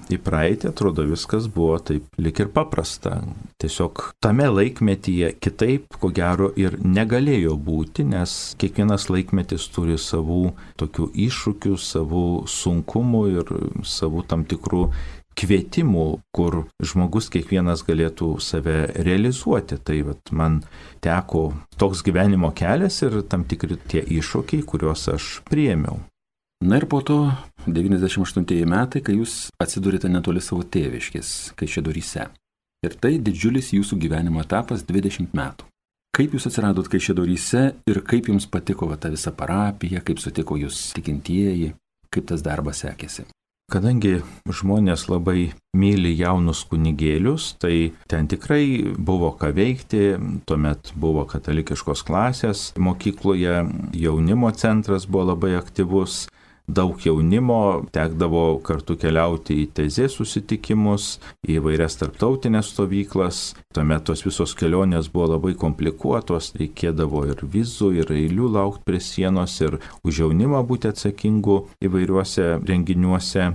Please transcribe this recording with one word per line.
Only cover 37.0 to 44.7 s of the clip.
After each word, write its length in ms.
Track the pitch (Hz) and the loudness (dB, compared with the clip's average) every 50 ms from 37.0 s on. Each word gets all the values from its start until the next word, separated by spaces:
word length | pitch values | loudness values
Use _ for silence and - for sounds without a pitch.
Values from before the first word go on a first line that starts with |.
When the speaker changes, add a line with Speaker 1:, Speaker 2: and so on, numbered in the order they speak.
| - - 92 90 87 87 90 85 - - - 123 135 139 - - - | 0 2 2 2 2 2 0 0 0 0 2 2 2 2 0 -2 -2
Speaker 2:
ir 140 | 113 101 98 - | 0 0 0 0
kaip 240 | - 120 120 - | 0 0 0 2
jums 220 | - 101 98 - - | 2 0 0 0 -2
patiko, 380 | - 90 - - - - 90 78 | -4 -4 -2 -2 -4 -2 -4 -4
va, 80 | 76 76 | -4 -6
ta 120 | - 82 78 | -6 -6 -6
visa 180 | 76 - 80 | -4 -6 -6
parapija, 720 | - - - - 90 101 104 104 101 - - 85 95 90 - | -6 -6 -4 -2 0 0 0 0 -2 -4 -4 -4 -4 -4 -2
kaip 160 | - 82 - | -4 -4 -4
sutiko 400 | - - - - 78 - 76 73 | -4 -6 -4 -4 -4 -2 -2 -4
jūs 300 | 71 69 - - - - - | -4 -4 -6 -8 -8 -8 -8
tikintieji, 800 | 85 - 80 73 71 - - 87 95 101 98 92 85 82 76 76 - _ _ _ _ _ _ | -6 -4 -4 -4 -4 -4 -2 0 2 2 2 2 0 -2 -4 -4 -10 _ _ _ _ _ _
kaip 160 | - - - | -6 -6 -4
tas 160 | - 87 80 78 | -2 -4 -4 -2
darbas 400 | 78 76 76 73 73 73 - - | -4 -4 -4 -4 -6 -6 -6 -8
sekėsi? 460 | 73 - - 76 - - - - - - _ _ _ _ _ _ _ | -10 -10 -12 -14 -14 -14 -14 -16 -18 -20 _ _ _ _ _ _ _
Speaker 1:
Kadangi 480 | - 92 98 120 127 117 104 98 92 85 76 - - - - | -2 0 2 2 2 2 2 2 2 0 -2 -6 -14 -12 -8
žmonės 600 | - - - 95 95 | -8 -6 -2 0 2